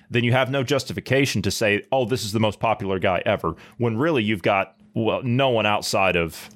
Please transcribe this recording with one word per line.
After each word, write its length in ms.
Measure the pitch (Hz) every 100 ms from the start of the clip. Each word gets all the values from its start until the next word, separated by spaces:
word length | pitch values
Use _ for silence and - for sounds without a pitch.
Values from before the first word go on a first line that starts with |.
| _
then 120 | 120
you 100 | 120
have 180 | 127 127
no 120 | 139
justification 760 | 127 139 - 92 - 135 139 110
to 100 | 95
say, 320 | - 107 101 -
"Oh, 140 | 135
this 220 | 117 120 101
is 60 |
the 80 | 110
most 200 | 110 -
popular 380 | 113 104 98 95
guy 240 | 95 90
ever," 320 | - 98 82 80 - -
when 180 | 117 110
really 260 | 160 147
you've 200 | 107 107
got, 340 | 113 98 95 - -
well, 300 | - 110 92
no 260 | 120 123 135
one 160 | 113
outside 520 | 104 104 - 107 95 87
of, 340 | 82 - -